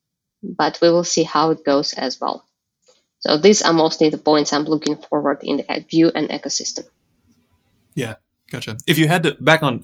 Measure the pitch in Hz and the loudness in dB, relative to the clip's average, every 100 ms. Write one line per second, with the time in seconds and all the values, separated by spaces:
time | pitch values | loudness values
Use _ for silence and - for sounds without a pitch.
0 | _ _ _ _ 202 - 151 - 170 170 | _ _ _ _ -12 -4 -4 2 4 4
1 | 170 - 165 151 160 156 151 139 147 - | 2 0 0 0 0 0 0 0 0 -4
2 | 131 - - - _ _ _ _ _ _ | -6 -6 -8 -8 _ _ _ _ _ _
3 | _ _ - 151 190 208 - 165 160 - | _ _ -2 4 4 4 4 2 2 2
4 | 156 151 - 151 143 147 151 156 147 151 | 0 0 2 2 2 -2 -2 -2 -2 -6
5 | - 151 143 139 - 143 - - - 165 | -4 -2 -2 -4 -4 -4 -4 -8 -2 2
6 | 165 - 151 - - - - - - _ | 2 2 -4 -6 -6 -6 -6 -10 -14 _
7 | _ _ _ _ _ _ _ _ _ - | _ _ _ _ _ _ _ _ _ -10
8 | 113 107 _ _ _ 123 - 110 - 156 | -8 -10 _ _ _ -14 -10 -8 -2 0
9 | 156 180 156 - 127 160 143 117 | 2 2 0 -2 0 2 0 -2